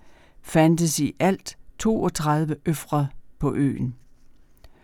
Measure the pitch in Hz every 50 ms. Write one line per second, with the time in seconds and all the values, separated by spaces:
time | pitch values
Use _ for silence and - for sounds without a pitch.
0 | - - - - - - _ - - - - 165 156 165 170 160 170 160 143 -
1 | 147 107 - - 139 185 196 - - - - - - - - - - 226 220 226
2 | - 180 - - 156 151 147 151 160 151 151 - - 170 156 143 - - 151 147
3 | 143 143 - - - - - - - 139 - 113 143 135 117 120 127 127 120 -
4 | - - - - - - - - - - - _ - - - -